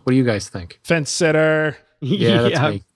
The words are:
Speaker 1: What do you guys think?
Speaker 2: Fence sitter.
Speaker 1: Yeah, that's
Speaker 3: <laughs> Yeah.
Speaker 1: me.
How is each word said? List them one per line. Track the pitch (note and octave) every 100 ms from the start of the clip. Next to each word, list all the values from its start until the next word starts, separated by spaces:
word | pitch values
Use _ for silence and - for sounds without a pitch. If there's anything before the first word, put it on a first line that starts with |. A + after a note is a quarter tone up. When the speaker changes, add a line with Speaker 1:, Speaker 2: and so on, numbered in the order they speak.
Speaker 1:
What | -
do | B2+
you |
guys | A#2+ G#2 -
think? | G2+ F2+ -
Speaker 2:
Fence | - E3 C#3+
sitter. | - E3 D#3 D#3 D#3 D#3 - _ _
Speaker 1:
Yeah, | C3 G3 - -
that's | A#2+
Speaker 3:
<laughs> | D#3+
Yeah. | C#3+
Speaker 1:
me. | G2+ -